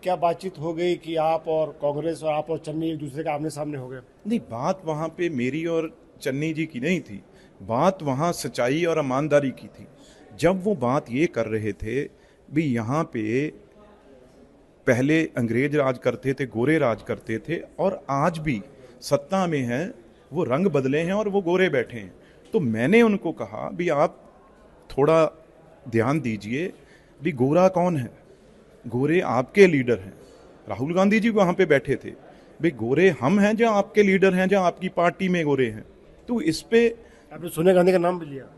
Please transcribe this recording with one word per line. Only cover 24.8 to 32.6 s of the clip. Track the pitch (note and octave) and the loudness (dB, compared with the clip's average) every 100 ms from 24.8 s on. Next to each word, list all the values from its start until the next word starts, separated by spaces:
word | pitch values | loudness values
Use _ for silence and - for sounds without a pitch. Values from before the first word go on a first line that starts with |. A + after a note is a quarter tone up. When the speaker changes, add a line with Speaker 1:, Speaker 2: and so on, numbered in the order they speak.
| - - | -10 0
Speaker 2:
थोड़ा | D3 D#3+ D#3 - - _ - - D3+ | 4 6 4 -2 -20 _ -20 -20 -2
ध्यान | A2+ A2+ D#3 | 0 2 0
दीजिए | B2 A2 G#2 B2+ F3+ - - - _ _ | -2 -6 -6 -6 -6 -10 -20 -20 _ _
भी | C#3+ | -6
गोरा | C#3+ B2+ D#3+ F#3 | 0 2 4 4
कौन | F#3 F3+ D#3+ | 4 0 0
है, | A#2+ - - - - - _ - B2 | -4 -10 -20 -20 -20 -20 _ -18 -8
गोरे | A#2+ C#3 E3+ | -2 2 2
आपके | - A#2+ C3 G3+ F#3+ | 2 0 0 6 6
लीडर | D3 B2 A2 | 6 2 0
हैं। | F#2+ - - - - - - | -2 -18 -20 -20 -20 -20 -12
राहुल | G2+ C3+ | -8 -2
गांधी | F3 G3 G#3+ | 2 4 4
जी | A3 | 2
वहाँ | G#3+ F3+ | 2 2
पे | F3 F3+ | 4 4
बैठे | C#3 C#3 B2+ | 4 2 -4
थे, | - - - - - - | -6 -16 -20 -20 -20 -4